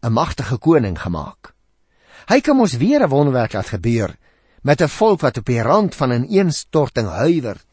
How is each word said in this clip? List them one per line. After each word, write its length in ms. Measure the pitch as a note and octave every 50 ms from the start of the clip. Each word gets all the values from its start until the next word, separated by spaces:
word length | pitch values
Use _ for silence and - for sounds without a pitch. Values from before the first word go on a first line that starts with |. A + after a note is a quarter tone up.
| -
'n 100 | A#2 A2
magtige 460 | A#2 D#3 - - - C3 - B2 A#2
koning 400 | - D#3 E3 D3+ A#2 G2 F2+ -
gemaak. 560 | - G2 F2 D#2+ D2 - - _ _ - _ _ _ _ _ _ _ _ _ _ _ _ - - - -
Hy 120 | G#3 C#4+
kan 160 | - - C#4+
mos 180 | C4 A#3 F#3+ C3
weer 260 | A#2 C3 G#3 C#4+ D4 B3+
'n 60 | E3
wonderwerk 440 | C3+ C#3+ D3 C#3+ C3 B2+ A#2 A2 -
laat 160 | G#2 F#2 -
gebeur 480 | - F#2 E2 A2+ A#2 A2+ G#2 E2+ - _ _ _ _ _ _ _ _ _ -
met 200 | C#3 D3 - F3
'n 60 | D3
volk 320 | - - G#3+ A3 G3+ D#3+
wat 180 | - C#3 - -
op 60 | G#2
die 180 | - B2 A#2 A2+
rand 320 | A#2+ D3+ G#3+ G#3+ F3 -
van 180 | - C#3+ B2+ B2
ineenstorting 960 | A#2+ B2+ D3+ D#3+ - D#3 E3+ D3 - - _ - D#3 D3 A#2+ _ - A2+ G2
huiwer 480 | D#2+ F2+ A#2+ D#3+ E3+ E3 C3 A2+ G2 F2 _ _